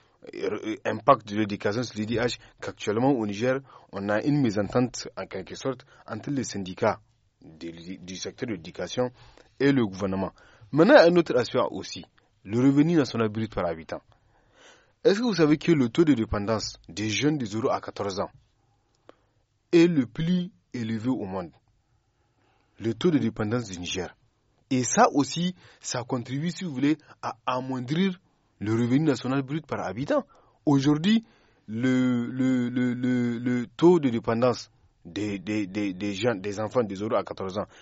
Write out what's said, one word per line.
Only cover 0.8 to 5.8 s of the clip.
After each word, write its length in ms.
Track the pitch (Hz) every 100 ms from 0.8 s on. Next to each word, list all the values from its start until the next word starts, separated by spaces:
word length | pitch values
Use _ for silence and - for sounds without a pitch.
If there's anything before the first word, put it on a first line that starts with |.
| 110
impact 420 | 107 123 127 -
de 80 | 104
l'éducation 460 | 104 101 107 110
sur 120 | 120 107
l'I 80 | 107
D 100 | 120
H, 220 | 120 - - -
qu'actuellement 500 | - - 107 107 135
au 140 | 131 104
Niger, 340 | 101 123 135 135 - _
on 160 | 98 101
a 120 | 104
une 180 | 147 147
mésentente 680 | 120 101 98 123 123 - - -
en 80 | 95
quelque 300 | 98 90 117
sorte 300 | 135 123